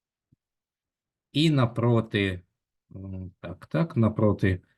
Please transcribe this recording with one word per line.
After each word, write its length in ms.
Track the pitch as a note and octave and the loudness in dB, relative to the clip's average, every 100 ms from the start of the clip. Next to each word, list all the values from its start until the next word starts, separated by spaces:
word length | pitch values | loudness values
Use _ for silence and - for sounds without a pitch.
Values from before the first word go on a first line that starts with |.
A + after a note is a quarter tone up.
| _ _ _ _ _ _ _ _ _ _ _ _ _ | _ _ _ _ _ _ _ _ _ _ _ _ _
І 180 | C#3+ E3 | 0 2
напроти, 920 | C#3 A#2+ - A#2+ A#2 A2+ G#2 G2 F2 - _ _ _ _ F#2+ | 2 0 0 2 2 0 0 -2 -4 -12 _ _ _ _ -16
м, 360 | F#2+ F#2+ F#2 - | -12 -12 -12 -14
так, 280 | F2 F2 - | -16 -16 -6
так, 300 | D#3 E3 A#2+ | -4 -2 0
напроти 640 | A2 - G#2+ - G2 F#2 _ | 0 2 0 2 0 0 _